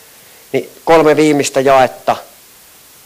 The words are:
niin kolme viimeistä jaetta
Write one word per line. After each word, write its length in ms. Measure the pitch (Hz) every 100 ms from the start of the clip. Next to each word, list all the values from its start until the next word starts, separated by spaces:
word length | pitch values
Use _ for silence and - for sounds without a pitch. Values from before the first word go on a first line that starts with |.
| - - - - -
niin 180 | 131 - - -
kolme 300 | 160 151 147
viimeistä 440 | 156 143 135 139
jaetta 560 | 135 135 123 - - 117 - - _ _ _ _ _ _